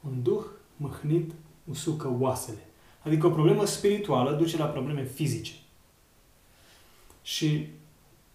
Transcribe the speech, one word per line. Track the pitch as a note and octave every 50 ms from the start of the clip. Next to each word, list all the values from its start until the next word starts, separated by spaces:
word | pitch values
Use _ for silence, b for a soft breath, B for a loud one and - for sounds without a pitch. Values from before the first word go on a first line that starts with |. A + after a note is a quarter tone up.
"Un | - C#3+ C3 B2+ B2
duh | E3+ G#3 G#3+ - - - - - _ _
mâhnit | - D3 - - - - D3 D3+ F3 E3+ - - - - - - - -
usucă | - B2+ - - - D3+ D3+ C#3 C3+ B2 A#2+
oasele." | C3 C3 B2 - - - A2 G2+ - - b b b b b b b
Adică | D3+ D#3 D#3 D#3+
o | F3
problemă | D3+ D3+ D3+ E3+ G#3 G#3+ G#3
spirituală | G3 - - - G3+ G3+ G#3 - - C#3 B2 B2 C#3 D3+
duce | D3+ E3 E3 -
la | D#3+ D3+
probleme | D3 - C#3 B2 C#3+ D3 C#3 B2+
fizice. | B2 - - D#3+ C3 A2+ A2 - - - - - - _ - _ _ _ _ _ _ _ _ _ _ _ _ _ b b b b b b b b b b b b b b - _
Și | - - - D#3+ D3+ D3+ D3+ - - - - - - - _ _ _ - _ _ _ _